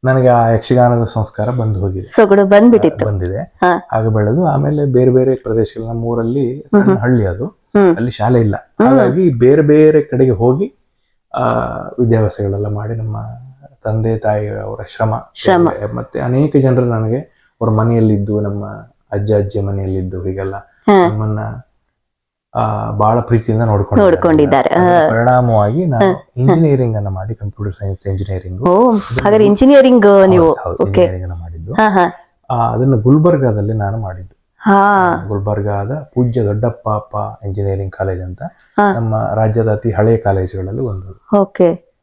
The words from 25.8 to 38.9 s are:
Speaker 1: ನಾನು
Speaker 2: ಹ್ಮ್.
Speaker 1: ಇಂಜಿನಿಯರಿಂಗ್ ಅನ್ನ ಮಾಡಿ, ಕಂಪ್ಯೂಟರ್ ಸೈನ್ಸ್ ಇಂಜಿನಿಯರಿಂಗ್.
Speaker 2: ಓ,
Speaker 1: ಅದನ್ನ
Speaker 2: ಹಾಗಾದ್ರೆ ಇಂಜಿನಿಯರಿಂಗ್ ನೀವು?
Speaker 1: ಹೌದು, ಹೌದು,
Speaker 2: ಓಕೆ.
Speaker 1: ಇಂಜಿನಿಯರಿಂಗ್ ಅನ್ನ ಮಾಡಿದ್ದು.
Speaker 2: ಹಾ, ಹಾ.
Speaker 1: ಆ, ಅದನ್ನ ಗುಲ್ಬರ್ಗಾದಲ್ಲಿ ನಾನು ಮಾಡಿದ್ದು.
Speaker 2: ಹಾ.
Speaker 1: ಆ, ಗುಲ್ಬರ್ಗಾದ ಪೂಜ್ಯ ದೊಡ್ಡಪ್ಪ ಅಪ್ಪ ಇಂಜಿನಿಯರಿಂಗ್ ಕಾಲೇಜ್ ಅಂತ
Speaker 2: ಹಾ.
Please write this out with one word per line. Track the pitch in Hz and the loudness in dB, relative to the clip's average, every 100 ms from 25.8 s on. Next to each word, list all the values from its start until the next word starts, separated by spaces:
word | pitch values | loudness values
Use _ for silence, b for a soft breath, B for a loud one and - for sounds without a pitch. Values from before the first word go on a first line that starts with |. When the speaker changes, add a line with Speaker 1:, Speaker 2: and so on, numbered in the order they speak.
| 180 | -2
Speaker 1:
ನಾನು | 123 98 | 0 0
Speaker 2:
ಹ್ಮ್. | - - - | 0 -8 -2
Speaker 1:
ಇಂಜಿನಿಯರಿಂಗ್ | 131 170 160 139 123 107 | 2 4 2 2 0 -2
ಅನ್ನ | 101 | -4
ಮಾಡಿ, | 95 98 | -8 -8
ಕಂಪ್ಯೂಟರ್ | 113 101 - 104 | -10 -10 -8 -10
ಸೈನ್ಸ್ | 90 98 95 98 | -6 -8 -8 -6
ಇಂಜಿನಿಯರಿಂಗ್. | 95 98 95 92 92 | -6 -6 -8 -8 -4
Speaker 2:
ಓ, | 143 185 247 | 0 2 2
Speaker 1:
ಅದನ್ನ | 220 - - | 0 -4 -4
Speaker 2:
ಹಾಗಾದ್ರೆ | 202 214 208 | 0 4 4
ಇಂಜಿನಿಯರಿಂಗ್ | 202 262 277 262 247 202 196 190 | 4 6 8 8 6 6 6 6
ನೀವು? | 180 165 | 6 4
Speaker 1:
ಹೌದು, | - | 2
ಹೌದು, | - | -4
Speaker 2:
ಓಕೆ. | 90 185 | -4 -2
Speaker 1:
ಇಂಜಿನಿಯರಿಂಗ್ | - 175 92 | 2 0 -2
ಅನ್ನ | 90 87 | -10 -10
ಮಾಡಿದ್ದು. | - - 85 | -12 -14 -8
Speaker 2:
ಹಾ, | 135 214 | -2 0
ಹಾ. | 190 175 - _ _ _ | 2 0 -2 _ _ _
Speaker 1:
ಆ, | 123 117 | -2 -2
ಅದನ್ನ | 113 131 | 0 2
ಗುಲ್ಬರ್ಗಾದಲ್ಲಿ | 123 113 147 170 160 131 107 101 | 2 4 4 4 2 0 -2 -4
ನಾನು | 110 101 110 | -4 -4 -6
ಮಾಡಿದ್ದು. | 104 92 92 _ _ _ | -10 -12 -18 _ _ _
Speaker 2:
ಹಾ. | - 196 202 202 180 | 0 2 4 2 0
Speaker 1:
ಆ, | 165 101 | -2 -4
ಗುಲ್ಬರ್ಗಾದ | 101 104 104 104 101 101 | -6 -4 -4 -4 -4 -6
ಪೂಜ್ಯ | 147 143 - 123 120 | -8 -8 -4 -2 0
ದೊಡ್ಡಪ್ಪ | 104 104 120 - 110 | -2 -2 -4 -4 -6
ಅಪ್ಪ | 107 - 104 104 107 | -6 -6 -8 -8 -10
ಇಂಜಿನಿಯರಿಂಗ್ | 101 95 101 98 98 | -10 -6 -4 -4 -6
ಕಾಲೇಜ್ | - 98 90 | -6 -6 -6
ಅಂತ | 92 90 175 _ _ - | -10 -12 -14 _ _ -2
Speaker 2:
ಹಾ. | 208 | 0